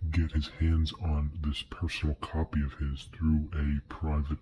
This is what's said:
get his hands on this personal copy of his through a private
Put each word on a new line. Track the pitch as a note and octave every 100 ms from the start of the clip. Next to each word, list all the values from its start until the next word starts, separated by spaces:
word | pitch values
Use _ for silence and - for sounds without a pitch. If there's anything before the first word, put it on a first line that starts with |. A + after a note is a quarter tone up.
| D#2+
get | D#2+ D#2+
his | D2+ - -
hands | D#2+ D#2+ D#2 -
on | E2 D2 D2 D2+
this | D2 C#2+ -
personal | - D#2+ - D2+ D2
copy | - D#2 D#2 D2+
of | C#2 -
his | C#2+ C2+ - -
through | D#2 D2+ D2+
a | D#2 D2 C#2+ -
private | - D#2 D2+ C#2+ D2